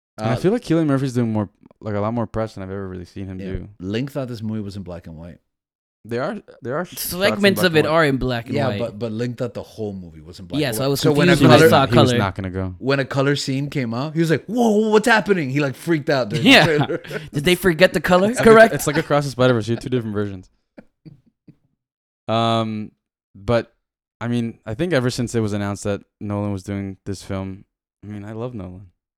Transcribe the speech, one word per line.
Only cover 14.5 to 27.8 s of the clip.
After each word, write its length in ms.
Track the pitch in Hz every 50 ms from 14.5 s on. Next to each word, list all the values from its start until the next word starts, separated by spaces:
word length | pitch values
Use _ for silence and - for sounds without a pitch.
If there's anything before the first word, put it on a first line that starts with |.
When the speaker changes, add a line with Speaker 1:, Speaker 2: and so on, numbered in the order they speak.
| 208 247 240 226 208 208 220 220
Speaker 2:
what's 180 | 214 220 214
happening?" 420 | 240 226 214 185 196 196 180 147 127
He, 80 | 131 143
like, 160 | 147 135 123
freaked 340 | - - 160 170 151 131 -
out 200 | 147 131 123 104
during 160 | 110 - 139
Speaker 3:
Yeah. 200 | 226 269 214 156
Speaker 2:
the 120 | 170 156 147 135 - 165
trailer. 0 | - - - 147 - -
<laughs> 60 | - -
Speaker 3:
Did 100 | 151 147
they 100 | 180 180
forget 380 | 170 - 190 165 151 185 185 -
the 80 | 180
color? 280 | - - 185 180 190 214
Speaker 1:
It's 80 | 247 254
like 80 | 185
Speaker 3:
Correct. 240 | 226 220 220 226 220
Speaker 1:
a, 40 | 156
it's 120 | 139 -
like 100 | 156 143
Across 280 | 165 151 - 147 143 143
the 60 | 139
Spider-Verse. 360 | 120 131 127 127 123 113 104
You 80 | 110 117
had 60 | 110
two 80 | - 127
different 260 | 127 127 110 110 101
versions. 340 | 104 104 101 98 92 92 _ _ _ _ _ _ - - _ _ _ - 156 - _ _ _ _ _ _ _ - _ _ _ _ _ _ _ _ _ _ _ _ _ -
Um, 640 | - 110 113 117 113 113 113 113 110 110 107 107 - _ _ _ _ _ _ _ _ _
but 380 | 101 98 107 120 117 104 _ _ _ _ _ _ _ _ _ _ -
I 80 | 110
mean, 320 | 117 120 120 117 113 - _ -
I 80 | 110 110
think 200 | 113 165 185 165
ever 160 | 135 120 127
since 260 | - - 120 110 -
it 40 | 117
was 140 | 110 104 101
announced 300 | 104 101 101 101 95 -
that 180 | 104 101 - - _ _ -
Nolan 320 | - 101 104 101 104 104
was 120 | 101 95 90
doing 340 | - 101 101 98 98 95 _ -
this 180 | - 98 - -
film, 420 | - 98 95 95 95 95 98 - _ _ _